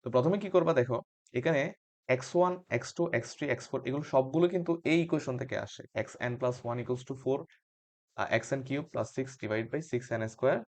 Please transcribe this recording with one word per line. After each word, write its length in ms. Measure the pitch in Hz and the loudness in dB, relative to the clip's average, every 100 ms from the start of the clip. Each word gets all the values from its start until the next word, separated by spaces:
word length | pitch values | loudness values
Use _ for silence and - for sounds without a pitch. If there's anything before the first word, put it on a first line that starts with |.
তো 60 | 127 127 | 2 2
প্রথমে 220 | 139 196 | 4 0
কি 60 | 202 | 2
করবা 240 | 185 165 | 4 4
দেখো, 240 | 151 120 90 - _ _ 127 | 4 2 -2 -4 _ _ -2
এখানে 340 | 160 147 160 - _ _ - | 2 2 0 -6 _ _ 0
এক্স 220 | 131 - 175 | 0 2 2
ওয়ান, 180 | 180 180 _ | 4 2 _
এক্স 200 | 127 - | -2 -2
টু, 100 | - 170 117 | -2 0 0
এক্স 120 | - - | -2 -6
থ্রি, 100 | 143 | -2
এক্স 200 | 123 - | -2 -4
ফোর 100 | 131 127 | -6 -2
এগুলো 160 | 139 | -4
সবগুলো 420 | 151 135 131 156 175 | 2 2 4 4 4
কিন্তু 340 | 180 170 165 151 | 2 0 0 4
এই 140 | 165 170 | 4 4
ইকুয়েশন 320 | 156 143 127 | 0 0 -6
থেকে 160 | 123 - 104 | -4 -6 -6
আসে। 180 | - - | -12 -8
এক্স 200 | 110 107 - | -6 -6 -4
এন 180 | 123 120 | -4 0
প্লাস 160 | 123 123 | -2 -2
ওয়ান 140 | 120 120 | -6 -6
equals 200 | 117 127 - | -4 -4 -4
to 60 | 131 | -6
four, 160 | 127 139 165 _ _ _ _ _ _ - | -2 -2 -4 _ _ _ _ _ _ -6
আহ, 100 | 101 | 0
এক্স 240 | 113 - | 0 0
এন 80 | 139 131 | -4 -2
কিউব 160 | 139 - | -4 -4
প্লাস 160 | 131 - - | -4 -4 -4
সিক্স 160 | 131 - | -6 -6
divide 260 | 107 107 113 | -2 -2 -2
by 60 | 147 165 | -6 -2
six 100 | 123 123 117 | -4 -2 -4
n 40 | 110 - | -4 0
square 260 | 131 190 220 | 2 2 -2